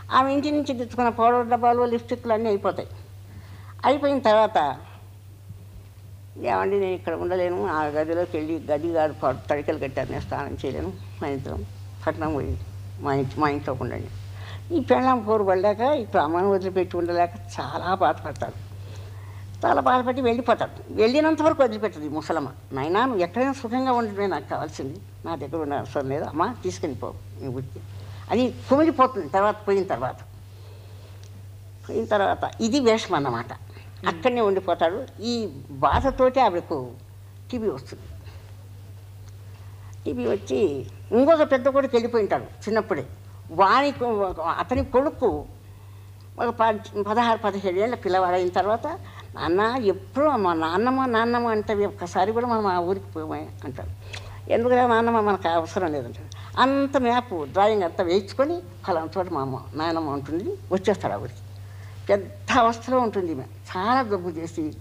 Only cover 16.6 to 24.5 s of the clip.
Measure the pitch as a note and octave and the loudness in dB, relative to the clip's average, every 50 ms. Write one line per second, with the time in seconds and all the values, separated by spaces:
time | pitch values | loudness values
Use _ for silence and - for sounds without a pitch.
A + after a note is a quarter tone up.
16.6 | F#3 F#3+ F#3 F#3 F3 F3+ - F3 F3 E3+ F3 F3 F3 E3+ - - - - - - | 2 0 0 0 0 0 0 -2 0 0 2 2 2 2 0 -8 -12 -12 -8 -8
17.6 | - C#3 D3 E3 - F3 F#3+ F#3+ F3+ D3+ D#3 - - D#3 C#3 - - - - - | -6 -6 -4 -4 0 0 2 4 4 2 2 2 -4 -8 -6 -6 -6 -6 -8 -10
18.6 | - - - - - - - - - - - - - - - - - - - - | -14 -14 -14 -14 -14 -12 -12 -12 -12 -12 -14 -14 -14 -14 -14 -14 -14 -12 -8 -2
19.6 | - A#3+ - C#4 C4 C4 B3 B3+ A#3+ B3+ B3 C4+ C4 A#3 A#3 A#3+ B3+ - A3 - | 2 4 4 4 6 4 4 4 4 2 0 0 2 0 2 2 2 2 2 2
20.6 | - - - - - - - F#3+ G#3+ A3+ B3+ D4+ D4+ D#4+ D#4+ D4+ D4+ D#4+ D#4 - | 2 -6 -6 -12 -12 -6 2 4 4 4 6 4 4 4 4 4 4 4 6 6
21.6 | C4+ A#3 G#3+ G#3+ G#3+ G3+ - D#3 D3+ D3+ D3 D#3 D3 - E3+ D#3+ C#3+ B2 - - | 4 2 2 0 -4 -4 -4 -4 -8 -4 -4 -4 -4 -2 -2 -2 -2 -4 -8 -12
22.6 | - - C3 C3+ C3+ D#3+ F3+ G#3 B3 C4 A#3+ F#3+ F3 F3 - A#3 B3+ C#4 C4+ C4+ | -14 -8 -6 -4 -2 0 2 2 2 2 2 0 0 0 0 0 0 0 -2 -4
23.6 | - A3 A3+ C4 C4 C4 B3 A#3+ A#3 G#3+ G3+ G3 G3+ F#3+ E3 D3 C#3+ - | -6 -4 -2 0 2 2 2 2 0 -2 -2 -2 -2 -2 -2 -4 -4 -6